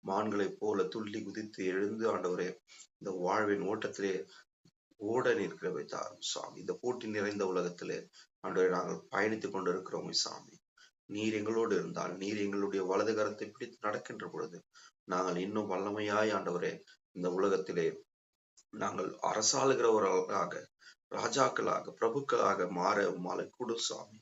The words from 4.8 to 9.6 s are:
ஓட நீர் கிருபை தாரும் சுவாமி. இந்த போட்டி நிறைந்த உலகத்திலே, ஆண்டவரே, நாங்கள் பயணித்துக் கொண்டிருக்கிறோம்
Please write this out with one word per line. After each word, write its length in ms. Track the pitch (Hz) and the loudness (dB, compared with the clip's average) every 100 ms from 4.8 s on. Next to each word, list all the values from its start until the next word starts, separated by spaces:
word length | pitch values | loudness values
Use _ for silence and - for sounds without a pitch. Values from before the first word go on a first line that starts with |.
| _ _ | _ _
ஓட 360 | 104 117 127 | -2 2 2
நீர் 200 | 107 90 | 2 0
கிருபை 320 | - 87 87 - | -4 -4 -4 -6
தாரும் 360 | - - - | -8 -8 -8
சுவாமி. 380 | - - - - | -6 -6 -6 -10
இந்த 180 | - 87 | -6 -4
போட்டி 260 | 123 120 113 | -2 -2 -2
நிறைந்த 380 | 107 101 101 95 | 0 0 0 0
உலகத்திலே, 640 | 92 90 87 - 85 - - - _ 95 | 2 0 -4 -6 -6 -8 -20 -20 _ -4
ஆண்டவரே, 220 | 92 92 | 4 4
நாங்கள் 380 | 90 87 87 - | 4 0 -4 -4
பயணித்துக் 400 | 95 107 110 98 | 0 2 0 -2
கொண்டிருக்கிறோம் 600 | 98 | -2